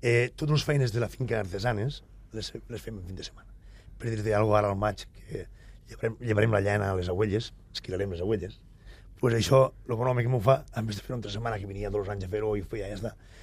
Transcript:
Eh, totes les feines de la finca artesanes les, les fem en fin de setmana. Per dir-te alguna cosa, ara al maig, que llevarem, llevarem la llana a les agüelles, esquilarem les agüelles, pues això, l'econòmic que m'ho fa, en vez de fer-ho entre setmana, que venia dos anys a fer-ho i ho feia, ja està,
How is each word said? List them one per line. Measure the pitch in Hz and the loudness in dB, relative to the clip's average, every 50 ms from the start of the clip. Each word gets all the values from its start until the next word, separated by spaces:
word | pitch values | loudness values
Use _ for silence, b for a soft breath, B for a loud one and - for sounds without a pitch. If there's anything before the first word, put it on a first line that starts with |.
Eh, | - 120 117 120 120 123 - | 2 4 6 6 4 2 -2
totes | - 156 147 151 143 | -2 2 2 2 2
les | - | 4
feines | - 147 143 131 113 98 | 2 2 4 4 2 2
de | 120 117 | 0 -2
la | - | -2
finca | - - 127 110 117 107 | -2 -4 -2 -2 -2 -2
artesanes | 98 90 92 95 107 123 113 101 107 143 139 - - - - - - - | -2 -4 -4 -2 0 0 0 0 -2 -2 -4 -8 -14 -20 -20 -20 -18 -12
les, | - - - - - 113 - - | -10 -10 -8 -8 -10 -12 -12 -10
les | 117 104 | -12 -10
fem | - 113 110 | -10 -10 -12
en | 95 87 | -10 -10
fin | 90 95 90 | -10 -10 -10
de | - | -12
setmana. | - - - - - - - b b b b b b b - | -12 -14 -18 -20 -20 -20 -20 b b b b b b b -8
Per | - 117 | -6 -4
dir-te | 113 107 104 110 | -4 -2 0 2
alguna | 104 104 110 107 104 | 4 4 4 6 6
cosa, | 104 104 | 6 4
ara | 101 | 4
al | 98 98 | 0 0
maig, | 107 107 98 - - - - - - - | 0 -2 -2 -4 -10 -16 -16 -18 -14 -10
que | - 95 87 - b b b b b b b - | -8 -8 -10 -10 b b b b b b b -18
llevarem, | - - - 113 107 - 123 | -8 -4 -4 -4 -4 -4 -2
llevarem | 117 107 101 113 113 107 | 0 2 4 4 4 4
la | 101 98 | 4 2
llana | 101 104 104 101 98 | 2 2 2 2 0
a | 95 | 0
les | 92 90 90 | 0 0 0
agüelles, | 90 95 110 104 95 110 110 - - - - - - | 0 0 0 0 0 -2 -2 -4 -12 -18 -18 -14 -14
esquilarem | - - - 92 92 101 98 87 | -12 -8 -4 -4 -2 -2 -2 -4
les | 82 90 | -4 -2
agüelles, | 104 113 95 87 90 - - - - b b b b b b b b b - | 0 -2 -2 -2 -6 -12 -14 -20 -20 b b b b b b b b b 0
pues | - 120 117 | 0 2 2
això, | 113 101 - 135 135 131 - - - - | 2 4 6 6 6 6 6 2 -6 -6
l'econòmic | - 117 110 127 131 127 120 117 | -4 -2 0 0 0 2 2 2
que | 120 | 2
m'ho | 131 117 | 2 4
fa, | 95 131 135 139 - - - 113 | 6 6 4 4 2 -6 -6 -4
en | 110 110 | -4 -4
vez | 101 | -4
de | 101 - | -6 -8
fer-ho | - 127 120 | -8 -8 -8
entre | 104 101 98 | -6 -6 -6
setmana, | 107 117 117 110 101 | -4 -4 -4 -4 -4
que | 101 98 | -6 -8
venia | 98 101 104 98 | -8 -6 -4 -2
dos | 101 104 95 98 | -2 -2 -2 -2
anys | 104 98 92 | -4 -6 -6
a | 90 | -4
fer-ho | 107 104 107 107 104 | -2 -2 0 0 0
i | 101 | -2
ho | 90 - | -2 -6
feia, | 117 107 95 101 | -8 -8 -6 -8
ja | 104 | -8
està, | 95 107 107 - - b b b b | -6 -8 -8 -8 -10 b b b b